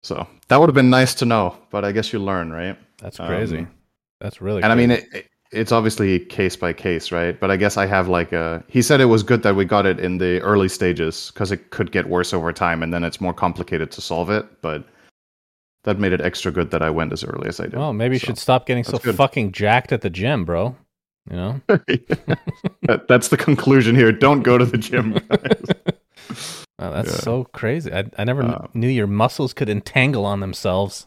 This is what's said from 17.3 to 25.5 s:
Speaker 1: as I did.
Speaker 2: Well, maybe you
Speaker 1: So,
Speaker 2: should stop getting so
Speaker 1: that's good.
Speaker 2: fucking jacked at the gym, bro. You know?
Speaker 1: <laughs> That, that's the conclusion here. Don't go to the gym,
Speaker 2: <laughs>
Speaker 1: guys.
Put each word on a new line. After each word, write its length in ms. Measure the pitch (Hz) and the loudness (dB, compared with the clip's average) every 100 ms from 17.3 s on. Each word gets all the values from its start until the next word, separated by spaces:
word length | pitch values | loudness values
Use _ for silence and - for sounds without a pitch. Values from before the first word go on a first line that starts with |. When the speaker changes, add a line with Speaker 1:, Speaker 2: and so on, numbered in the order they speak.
| - - | -8 -10
Speaker 1:
as 120 | - | -8
I 40 | |
did. 120 | 87 | -8
Speaker 2:
Well, 180 | 127 147 | -6 -6
maybe 220 | 107 120 | -2 -2
you 40 | 131 | -2
Speaker 1:
So, 80 | - | -4
Speaker 2:
should 100 | 113 | -6
stop 280 | - 127 | 0 0
getting 180 | - 123 | 0 -4
so 100 | 117 | -4
Speaker 1:
that's 120 | 131 | -4
good. 100 | 120 | -4
Speaker 2:
fucking 360 | 98 135 - 104 | 0 0 0 -4
jacked 380 | 95 104 120 - | -2 2 2 0
at 100 | 120 | -4
the 80 | 98 | -4
gym, 360 | 87 113 143 | -4 -2 -2
bro. 300 | 82 85 113 127 _ _ _ _ - | -2 -2 -4 -6 _ _ _ _ -12
You 60 | |
know? 260 | 87 95 131 - | -8 -6 -6 0
Speaker 1:
<laughs> 120 | 202 - - - - - 160 - - - _ | 0 0 -6 -4 -6 -4 -6 -6 -8 -10 _
That, 260 | - 113 - | 0 0 4
that's 180 | 123 - | 4 4
the 80 | |
conclusion 600 | - - 139 - 135 113 123 | 0 2 2 6 6 6 6
here. 160 | 113 | 6
Don't 300 | 107 135 143 | 6 4 4
go 140 | 120 123 | 4 4
to 60 | |
the 120 | 120 120 | 4 0
gym, 340 | - 123 110 | -2 -2 0
Speaker 2:
<laughs> 180 | 107 - | -2 -2
Speaker 1:
guys. 460 | - - | -2 0